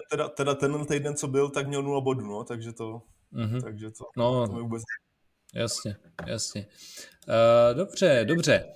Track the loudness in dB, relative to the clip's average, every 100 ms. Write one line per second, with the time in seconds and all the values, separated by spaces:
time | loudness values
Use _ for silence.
0 | -2 -2 -2 0 0 2 0 0 -2 -2
1 | -2 -4 0 2 2 0 -4 -4 -2 0
2 | 0 -2 -4 -8 -8 -10 -10 -10 -10 -12
3 | -16 _ _ -6 -4 -4 -6 -10 -14 -14
4 | -10 -2 0 2 0 -4 -6 -8 -10 -14
5 | _ _ _ _ _ -6 -4 -4 -8 -10
6 | _ -12 -8 -6 -6 -8 -12 -18 -20 -20
7 | -20 _ 0 6 8 8 6 4 -2 2
8 | 4 4 4 2 4 2 2